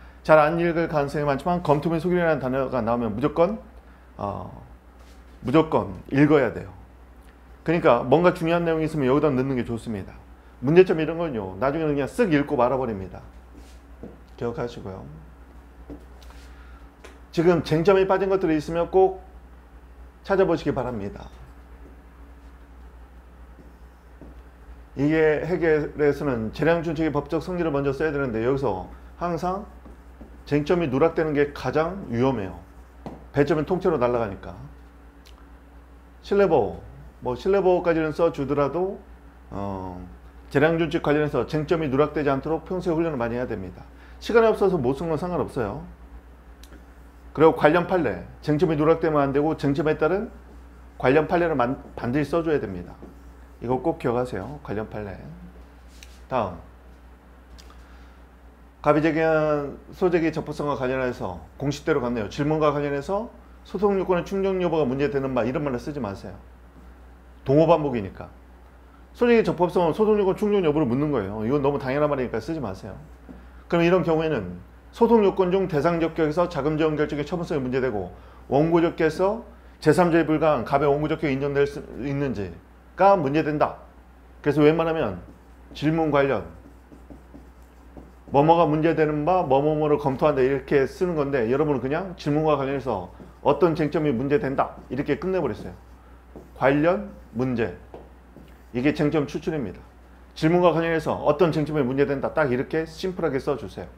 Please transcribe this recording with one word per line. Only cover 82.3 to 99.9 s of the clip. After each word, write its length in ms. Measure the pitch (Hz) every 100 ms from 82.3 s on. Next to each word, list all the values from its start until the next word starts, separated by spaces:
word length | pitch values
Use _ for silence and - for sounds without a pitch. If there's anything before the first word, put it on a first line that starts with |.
| 101 92 85 - - - - 196 196
문제된다. 600 | 135 151 151 151 135 - - - - - - -
그래서 200 | 147 143
웬만하면 600 | 147 165 165 160 117 90 - - - - -
질문 380 | - 147 165 160
관련 340 | 143 139 110 82 - - - - - - - - - - - - - - - - - -
뭐뭐가 340 | 131 156 170 160
문제되는 600 | 151 156 160 151 151 151
바 180 | 185
뭐뭐뭐를 540 | 170 135 151 151 151 147
검토한다, 440 | 143 135 156 139
이렇게 460 | 127 139 127 147 131
쓰는 280 | - 180 160
건데, 360 | 139 139 110
여러분은 300 | 131 151 135
그냥 320 | 131 156 190 165
질문과 400 | 151 147 156 143
관련해서 560 | 135 139 123 101 90 - - -
어떤 320 | 127 151 175 156
쟁점이 360 | 151 170 151
문제된다, 640 | 117 139 143 131 135 123 - -
이렇게 300 | 127 143 139
끝내버렸어요. 540 | 185 190 139 95 92 90 - - - - - - - -
관련 540 | 131 147 165 196 202 - -
문제, 460 | 113 131 117 104 - - - - - - - - - -
이게 200 | 120 139
쟁점 340 | - 147 156 139
추출입니다. 540 | 165 180 160 104 - -